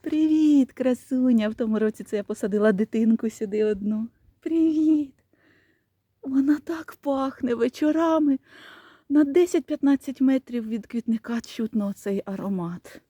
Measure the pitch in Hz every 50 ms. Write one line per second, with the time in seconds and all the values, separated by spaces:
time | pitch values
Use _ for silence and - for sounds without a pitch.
0 | - 330 311 311 311 311 311 311 311 302 294 277 262 - _ - 254 254 254 240
1 | - - 262 254 254 254 247 226 214 214 220 - 240 220 220 208 214 214 220 -
2 | 208 - - 208 202 _ 214 - - 208 196 208 208 220 214 185 220 - - 220
3 | 226 220 226 226 - 220 - - 220 202 196 214 214 214 214 190 202 208 214 214
4 | 226 233 _ _ _ _ _ _ _ 320 320 330 320 320 311 311 311 311 311 302
5 | 294 269 _ _ _ _ _ _ _ _ _ _ _ _ _ _ _ _ _ _
6 | _ _ _ _ - 269 262 269 269 277 294 294 - - 339 320 320 - - _
7 | _ 285 277 269 269 269 269 - 262 247 240 233 233 247 _ - 302 302 302 320
8 | 330 330 320 320 311 285 269 262 _ _ - - - - - - - - _ _
9 | _ _ 285 294 302 277 277 349 359 339 - 339 262 - 302 294 - 277 277 269
10 | - - 254 - 269 262 269 262 - - 240 240 220 220 220 226 202 - - 233
11 | - - 226 220 _ - 233 233 - - - - 226 214 - 220 202 202 196 -
12 | - 208 196 196 - - 196 196 - 196 202 185 170 170 175 175 _ - - -
13 | _